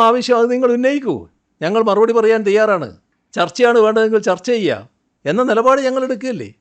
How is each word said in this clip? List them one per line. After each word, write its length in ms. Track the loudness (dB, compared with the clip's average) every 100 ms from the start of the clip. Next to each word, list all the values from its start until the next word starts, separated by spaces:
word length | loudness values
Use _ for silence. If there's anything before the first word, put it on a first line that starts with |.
ആവശ്യം 360 | 2 0 0 0
അത് 100 | 0
നിങ്ങൾ 180 | 0 0
ഉന്നയിക്കൂ, 440 | 0 0 -2 -4 -8 -8 _ _ -10
ഞങ്ങൾ 200 | -4 -2
മറുപടി 300 | 0 2 2
പറയാൻ 280 | 2 2 0
തയ്യാറാണ്. 460 | 0 0 2 0 -4 -14 _ _ _
ചർച്ചയാണ് 460 | -6 -4 2 2 4
വേണ്ടതെങ്കിൽ 400 | 4 2 2 0
ചർച്ച 280 | 0 -2 -2
ചെയ്യാം 340 | -2 0 -4 -8 _ _ _ -4
എന്ന 160 | -2
നിലപാട് 360 | 0 0 2 2
ഞങ്ങൾ 200 | 0 -2
എടുക്കുകയല്ലേ? 460 | -4 -6 -6 -8 -10 -16